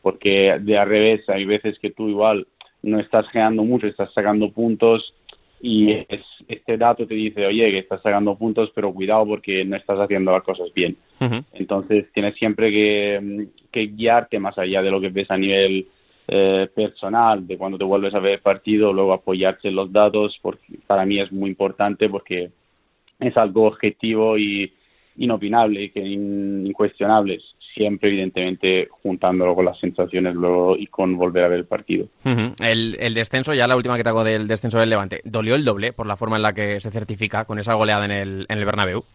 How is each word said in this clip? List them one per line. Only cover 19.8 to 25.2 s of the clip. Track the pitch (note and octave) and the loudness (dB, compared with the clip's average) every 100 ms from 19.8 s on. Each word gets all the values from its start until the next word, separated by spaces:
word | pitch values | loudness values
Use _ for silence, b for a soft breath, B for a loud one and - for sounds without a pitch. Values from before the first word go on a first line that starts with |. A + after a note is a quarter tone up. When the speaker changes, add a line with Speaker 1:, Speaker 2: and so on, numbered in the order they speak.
| G2 | 0
Speaker 1:
datos, | G2+ G#2 G#2 G#2+ - | 4 4 4 -2 -4
porque | F#2+ - _ - _ | -10 -10 _ -20 _
para | G2 | 0
mí | F#2+ G2+ | 2 0
es | G2 | -2
muy | F#2+ G2 | -4 -6
importante | F#2 G2 - G#2 G#2 G#2+ | -2 -4 0 -2 0 -2
porque | G2 - F2+ F2+ _ _ _ _ _ _ _ | -2 -6 -8 -8 _ _ _ _ _ _ _
es | B2 A#2+ | 0 2
algo | A2 F#2+ A2 | 2 4 2
objetivo | - G#2+ - A2+ A2 A2 A2 | 2 -4 -2 -2 0 2 2
y | G#2 G2+ G2 _ _ _ _ | 0 -2 -4 _ _ _ _
inopinable, | - | -6